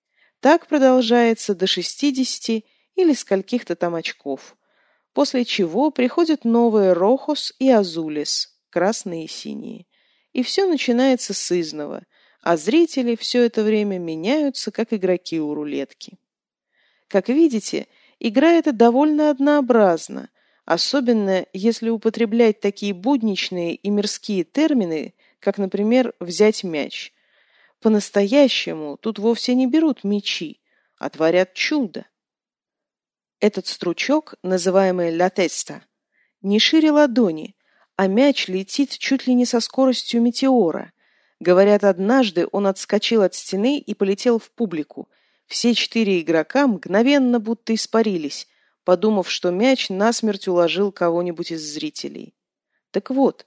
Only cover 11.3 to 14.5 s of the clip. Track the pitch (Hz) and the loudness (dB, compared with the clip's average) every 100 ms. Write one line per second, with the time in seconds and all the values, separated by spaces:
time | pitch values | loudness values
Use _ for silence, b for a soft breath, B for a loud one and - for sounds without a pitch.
11.3 | 196 - 180 156 151 147 - _ _ _ | -8 -2 -2 -4 -8 -12 -12 _ _ _
12.3 | _ 160 165 165 311 330 269 240 226 - | _ -2 0 2 2 2 0 -2 -2 -2
13.3 | 247 233 220 214 214 208 185 170 160 185 | 2 2 2 0 0 0 -4 -6 -6 -2
14.3 | 311 285 | 0 0